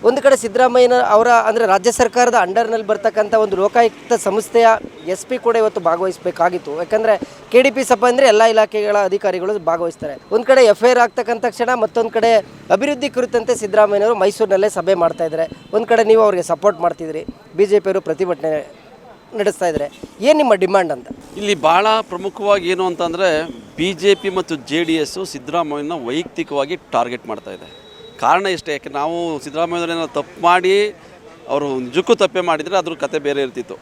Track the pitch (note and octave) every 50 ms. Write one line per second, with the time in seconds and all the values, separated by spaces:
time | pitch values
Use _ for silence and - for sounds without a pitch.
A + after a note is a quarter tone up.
0 | - G#3+ B3 C#4+ A#3+ C#4 C4+ C4 - A3+ G3 B3 B3+ B3+ A#3+ B3+ B3 A#3+ B3 B3
1 | B3 - G#3 G#3+ A#3 A#3+ A#3+ A#3 A3 A3 G#3 A#3 A#3 G3 F#3+ G3 F#3 A#3+ A3+ -
2 | B3 A3+ - B3 B3 B3 A3+ A#3 F#3 F3+ F#3+ A3 A#3 A3 A3+ A3 A3 F#3+ G#3+ G3+
3 | G3+ A3 - G#3+ G#3+ G#3 A3+ A3 G#3+ G#3 G3 F3+ F#3+ D#3+ - A#3+ A#3+ A3 - -
4 | - - A#3+ A3 - G3+ F#3+ A3 G#3 - - A#3 A#3 A3+ A3 A3 - - - -
5 | - D#3+ F#3 F#3+ - - B3+ B3 - A#3 A3+ A3+ A3 A3 G#3+ G#3 F3 E3+ E3 E3+
6 | F#3+ F#3+ F3 - - F3+ - - E3 F3+ F3+ F3+ F3 D3+ C#3+ D#3+ F3 D#3+ G#3+ A3
7 | A3 A3 G#3 F#3 - - - - - - - A#3+ B3+ C#4 A3 C4 B3+ - B3+ G3+
8 | A#3 B3 A#3+ B3+ C4+ B3+ G#3 G#3+ A3+ A3+ A3 A3 G#3+ G#3+ - G#3+ G#3 G#3 G#3 G#3
9 | G3+ F#3+ F#3 G3+ G3 G3 F3+ F#3 F3+ F#3+ G#3+ G#3 E3 D#3 E3 E3+ E3+ E3+ D#3+ -
10 | - D3+ C#3 - - - G3+ A3+ B3 A#3 C4+ C4 B3+ G#3+ G3+ - A3 B3 B3+ B3
11 | A#3+ A#3 _ - A#3 A3+ A#3 A3 - A#3+ F#3+ - A#3+ A3+ B3+ A#3+ G#3+ G#3 - A#3
12 | A3+ A3+ - A3+ A3 A#3 A3+ G#3+ F#3 - - - - - F3 F#3+ A#3 C#4+ D4 B3
13 | C4 C#4 - B3 B3 - - A#3+ A3+ A#3+ B3 - A3 G3+ F#3+ A3 G#3+ G3+ G3+ G3+
14 | G3+ A3+ A#3+ G#3 F#3+ G3+ G3+ - A3 G3 G3 F#3+ G3 G#3+ - G3 E3 F3+ G3 F3
15 | E3+ E3 E3 E3 E3+ D#3+ D3+ D#3+ E3 D#3+ - - - - - G#3+ A#3 - A#3 A3+
16 | A3+ G#3 A3 A3+ A3 G#3 F#3+ F3+ E3 - E3+ C#3+ - G#3 F#3+ D#3 E3+ F3 E3 -
17 | E3 D#3+ D#3 D#3 - - - - - - - D#3 G3+ G3 G3+ G#3 - G3 F#3+ F#3+
18 | - D#3+ D#3+ - F#3+ F3+ E3+ C#3 D3+ D#3+ D#3 D3+ C#3 - - - - - - -
19 | - - - - - - - A3 G3+ G#3 - - G3 F3 D#3 - C#3+ C#3+ - -
20 | - - - - G3 C4+ D#4 D4+ D4+ B3+ G#3+ F#3+ F#3+ F3+ G3 G3 F#3 D#3+ D3 B2
21 | A#2+ - - - - - - F#3+ G#3 G3+ G3+ D#3 C3+ D#3 E3 F3+ G3+ G#3+ A3 A3
22 | G#3+ - F#3 F3 F#3+ G3 F3+ - G3+ G#3 G3+ G3+ F3 E3+ F#3 F3 F#3 F#3 F3 E3
23 | F3+ E3+ E3 F3 F#3+ F3+ D#3+ D3+ E3 D#3+ B2 A#2 - - - - D#3+ F#3+ G3 D3+
24 | E3+ G3+ G3 G3 - G3 F#3 F#3+ E3+ - E3 C#3+ A#2+ - C#3+ E3 E3+ D#3+ E3 D#3+
25 | D3 C#3+ - F#3 F#3+ - - C#3 B2+ B2 D3+ E3+ E3 D3+ D3+ D3+ D3 D3+ E3+ D#3+
26 | B2 A#2 C3 D#3+ F3 - - - D#3+ - C#3+ C#3+ C3+ D3 F3+ - - _ - A#2+
27 | A#2+ B2 B2 B2 - A#2 A2 G2+ - F#2+ F#2+ - - - - - - - - -
28 | - - - - - B2 D#3 F3+ G3 G3 F#3 D#3 - - D3 C#3 - C#3+ C3+ C#3+
29 | C#3+ D#3+ E3+ E3+ E3+ E3+ D#3 C#3+ B2+ D3 C#3 D#3 E3+ E3+ E3+ F3 E3+ E3 E3+ E3
30 | E3 D3+ - D3 C#3+ - - - E3 E3+ F3 F3+ F3+ F#3 G3 G3+ G#3 G#3 - -
31 | - - - - - - - - - - B2+ C#3+ D3 C#3+ C3+ C3 B2+ B2 B2 E3
32 | F3+ - A#3 - G3+ F3+ - F#3 F3 F3 D#3+ D3+ D#3 E3+ F#3+ F#3+ E3+ E3+ E3 -
33 | D3 C3+ C#3+ D#3 C#3 C#3+ C#3+ C#3 C#3 B2+ A#2 B2+ A#2 - F#2 -